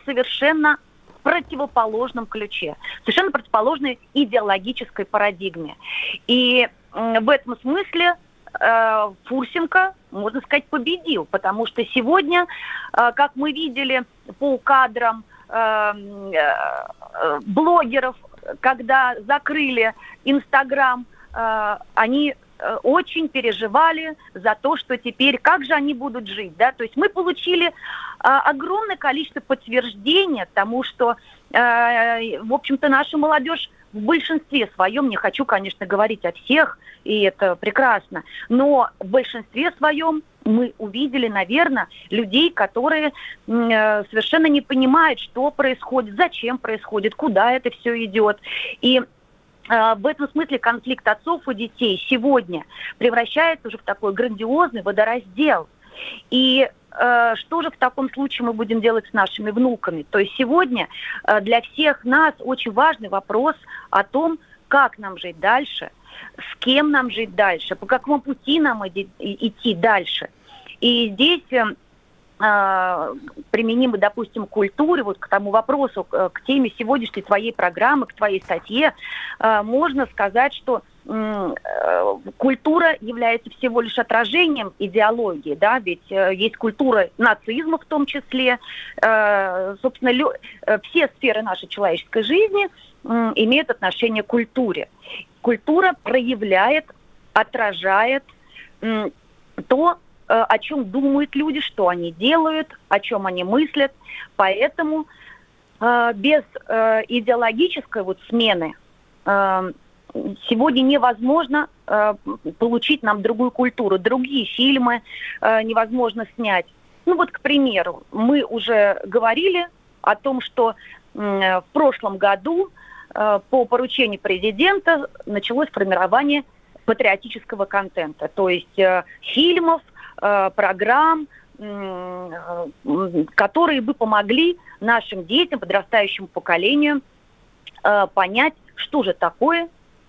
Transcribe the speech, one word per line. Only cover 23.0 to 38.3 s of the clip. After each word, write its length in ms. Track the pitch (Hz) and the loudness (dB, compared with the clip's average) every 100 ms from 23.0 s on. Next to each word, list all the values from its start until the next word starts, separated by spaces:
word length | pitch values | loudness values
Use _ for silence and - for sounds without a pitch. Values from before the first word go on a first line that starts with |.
| - 330 311 | 0 -4 -4
переживали 840 | 254 220 196 220 254 330 320 320 302 - | -2 -2 -4 0 2 2 2 -6 -12 -16
за 240 | 190 214 214 | -4 -2 0
то, 140 | 277 320 | -2 -2
что 220 | - 254 | -4 -6
теперь, 400 | 196 - 269 247 | -6 0 0 2
как 260 | 302 349 | 2 2
же 100 | 262 | 2
они 200 | 302 285 | 0 0
будут 340 | 247 277 240 196 | -4 -6 -8 -10
жить, 300 | 202 185 160 | -10 -12 0
да, 160 | 240 | 0
то 100 | 262 | 0
есть 140 | 226 269 | -6 -2
мы 100 | 415 | -2
получили, 600 | 381 349 - 349 349 339 | 0 -4 -4 -2 0 0
э, 40 | - - - - - | -4 -12 -14 -14 -2
огромное 760 | 247 269 - 277 339 403 427 359 | 2 2 2 -2 -4 -4 -4 -4
количество 420 | 285 277 294 294 | -4 -4 -6 -12
подтверждения 1080 | - - - 247 240 202 226 359 381 240 180 | -4 -6 -2 -4 -4 -6 0 0 0 -2 -2
тому, 300 | 208 202 240 | -2 0 -2
что, 320 | 262 - 240 233 - - _ | -6 -2 -2 -2 -10 -20 _
э, 840 | - 240 233 233 233 233 226 226 156 | 2 2 4 2 2 0 -2 -4 -8
в 120 | 220 | -4
общем-то, 360 | 269 - 277 294 | -4 -2 -2 2
наша 280 | 269 285 302 | 2 2 0
молодежь 520 | 302 302 269 330 - _ _ | 2 0 0 -6 -8 _ _
в 60 | 214 | -6
большинстве 720 | 214 330 - 320 - 277 208 - | 0 0 0 -6 -2 -2 -2 0
своем, 320 | 185 247 269 | 0 0 -2
не 80 | 196 | -2
хочу, 300 | 202 - 262 | -4 -2 -2
конечно, 400 | 202 196 - 185 | -2 -2 -10 -4
говорить 400 | 196 214 220 175 | 0 0 -2 -6
о 80 | |
всех, 440 | - - 294 302 - - - - | -8 0 2 2 -2 -18 -14 -6
и 160 | 214 | 0
это 340 | 190 - 190 175 | 0 0 -2 0
прекрасно, 680 | 208 202 262 202 - 170 - | -2 0 2 0 -4 -12 -12